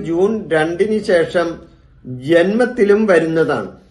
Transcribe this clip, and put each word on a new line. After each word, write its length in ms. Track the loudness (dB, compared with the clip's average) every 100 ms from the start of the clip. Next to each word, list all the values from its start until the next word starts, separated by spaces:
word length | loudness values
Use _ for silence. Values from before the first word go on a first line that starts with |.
ജൂൺ 460 | -2 0 0 -2 -2
രണ്ടിന് 480 | -2 0 -2 -2 -2
ശേഷം 580 | 0 0 2 -2 -2 -6 -16 _ _ _
ജന്മത്തിലും 1000 | -16 -8 2 2 2 0 0 0 2 2 4
വരുന്നതാണ്. 640 | 2 2 0 0 -2 -6 -14 _